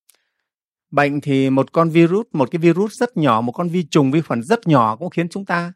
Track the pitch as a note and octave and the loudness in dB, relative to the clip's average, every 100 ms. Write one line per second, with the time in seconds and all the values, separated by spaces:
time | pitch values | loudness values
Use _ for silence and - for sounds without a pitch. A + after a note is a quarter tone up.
0 | _ _ _ _ _ _ _ _ _ C#3+ | _ _ _ _ _ _ _ _ _ 0
1 | C#3+ C#3+ C#3+ C3+ C3+ C3+ C3 E3 E3 D#3+ | 0 -2 -2 0 2 0 0 0 2 4
2 | E3 F#3+ A#3 D#3+ C3 E3+ E3+ E3 G#3+ - | 4 2 -4 -2 -2 0 2 2 -2 -4
3 | A#3+ - D3 A2+ A#2+ A#2+ F3 F3 E3+ E3 | -4 0 0 2 -2 -4 -4 -4 0 0
4 | C3+ D#3 D#3 A#2+ A#2 A3+ E3+ C#3+ A2 A2 | 2 0 -2 -6 -2 -2 2 2 2 -2
5 | - - E3+ G3 G3 F3 F3 | -6 -6 -6 -8 -6 -6 -6